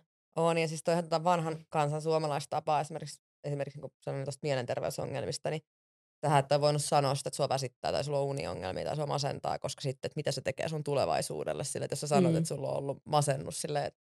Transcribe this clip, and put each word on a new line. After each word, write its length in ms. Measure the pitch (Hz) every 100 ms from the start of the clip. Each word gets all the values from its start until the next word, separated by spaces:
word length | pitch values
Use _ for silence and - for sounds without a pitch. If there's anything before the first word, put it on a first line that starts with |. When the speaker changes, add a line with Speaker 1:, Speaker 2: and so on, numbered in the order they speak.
| _ _ _ 160
Speaker 1:
On, 220 | 165 165
ja 100 | 165
siis 160 | 160
toihan 200 | - 170
tota 200 | 160 160
vanhan 420 | 165 175 160 160 -
kansan 320 | 160 147 151
suomalaista 480 | 160 160 156 143 - 151
tapaa 240 | 156 147
esimerkiksi, 380 | 156 160 147 - _ _
esimerkiksi 360 | 147 143 139 147
kun 120 | 131 _
sanoin 240 | - 139 135
tosta 140 | 135
mielenterveysongelmista, 1080 | 151 135 120 131 - - - 131 90 - 147
niin 120 | 156 - _ _ _ _ -
tähän, 180 | 147 147
että 160 | 135 147
on 60 |
voinut 220 | 147 147
sanoa 320 | 147 151 139 143
sitä, 120 | -
että 60 | -
sua 120 | 139
väsittää 420 | 131 127 - 78
tai 120 | 85
sulla 160 | 139 143
on 60 | 139
uniongelmia 580 | 139 85 90 185 - 80
tai 100 | 147
sua 100 | 143
masentaa, 540 | 143 139 - - -
koska 220 | - -
sitten, 260 | 143 131 165
että 60 | 160
mitä 140 | 147
se 100 | 135
tekee 280 | - - -
sun 140 | 156
tulevaisuudelle 800 | 147 139 85 69 - 76 73 73
sille, 220 | 139 - 139
että 80 |
jos 80 | 147
sä 60 | 147
sanot, 240 | 147 170
Speaker 2:
Mm. 60 | 160
Speaker 1:
että 100 | 165
sulla 220 | 147 135
on 80 | 139
ollut 200 | 139 135 -
masennus 560 | 151 147 139 - -
silleen, 240 | 156 147 139
että, 140 | -